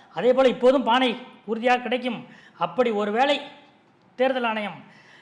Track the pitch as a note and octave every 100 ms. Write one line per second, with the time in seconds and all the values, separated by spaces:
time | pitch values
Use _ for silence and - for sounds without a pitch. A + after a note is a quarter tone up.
0 | - D#3+ A#3 B3+ C4 F3+ B3 C4+ A3+ B3+
1 | B3+ G3 - - G3+ A3+ B3 B3 A#3 B3
2 | B3 F#3 - - - - E3+ - A#3+ G#3
3 | G#3 A3+ C#4+ C#4+ - - - _ _ _
4 | _ - C4 B3+ A#3 A3 G3+ D3 - -
5 | - -